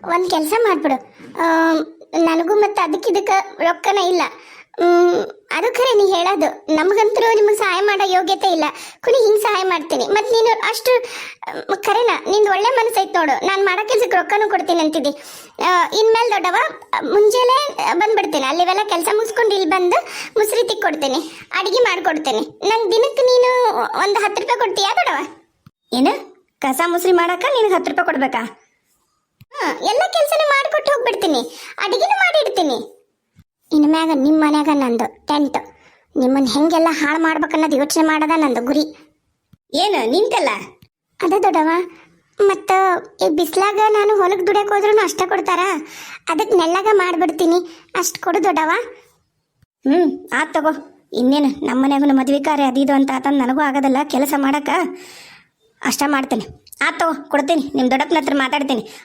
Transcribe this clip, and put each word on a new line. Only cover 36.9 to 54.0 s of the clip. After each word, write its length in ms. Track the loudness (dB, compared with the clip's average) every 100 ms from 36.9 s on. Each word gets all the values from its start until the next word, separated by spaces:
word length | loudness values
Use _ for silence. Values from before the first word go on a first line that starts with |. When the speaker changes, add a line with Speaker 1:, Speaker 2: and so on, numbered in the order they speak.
Speaker 1:
ಹಾಳ್ 320 | 0 -2 0
ಮಾಡ್ಬೇಕನ್ನೋದು 540 | 0 -2 -2 0 0 0
ಯೋಚನೆ 260 | 0 0
ಮಾಡದ 280 | 0 0 0 0
ನಂದು 300 | 0 0 0
ಗುರಿ. 200 | 0 -2 -6 -20 _ _ _ _ _ _
Speaker 2:
ಏನು 380 | -2 0 0 0
ನಿಂತೆಲ್ಲ? 380 | 0 0 0 0 -2 -8 -18 _ _ _ -6
Speaker 1:
ಅದೇ 200 | 0 2
ದೊಡ್ಡವ, 260 | 2 2 2 0 -2 -10 -20 _ _ 0
ಮತ್ತ 320 | 2 2 0 2 2 0 -4 -4 -2
ಈ 40 |
ಬಿಸ್ಲಾಗ 460 | 0 -2 0 0 2
ನಾನು 420 | 2 2 2 2
ಹೊಲಕ್ 300 | 2 2 0
ದುಡ್ಯಕ್ 220 | 0 0
ಹೋದ್ರೂನು 340 | 0 2 2
ಅಷ್ಟ 180 | 2 -2 -2
ಕೊಡ್ತಾರ, 320 | -2 -2 -2 -2 -4 -8 -16 -20 -12 -6
ಅದಕ್ 280 | -2 0 2
ನೆಳ್ಳಗ 300 | 2 2 2
ಮಾಡ್ಬಿಡ್ತೀನಿ, 640 | 2 2 0 -2 0 2 2 0 -10 -10 -6
ಅಷ್ಟ್ 200 | -4 -4
ಕೊಡು 240 | -2 0
ದೊಡ್ಡವ. 280 | 0 0 0 -2 -4 -14 _ _ _ _ _ _ _ _ 0
Speaker 2:
ಹ್ಮ್, 260 | 2 2 -2 -6 -4
ಆತ್ 120 | -2
ತಗೋ. 180 | -2 -2 -2 -8 _ _
ಇನ್ನೇನು, 520 | -2 0 2 0 -2 -4
ನಮ್ 160 | 0
ಮನ್ಯಾಗೂನು 320 | 0 2 2
ಮದ್ವಿ 260 | 2 2 0
ಕಾರ್ಯ 240 | 0 0
ಅದು 160 | 0 0
ಇದು 140 | 2
ಅಂತ 180 | 2 2 -2
ಆತಂದ್ 240 | -2 0
ನನಗೂ 200 | 0 0
ಆಗೋದಲ್ಲ 380 | -2 0 0 0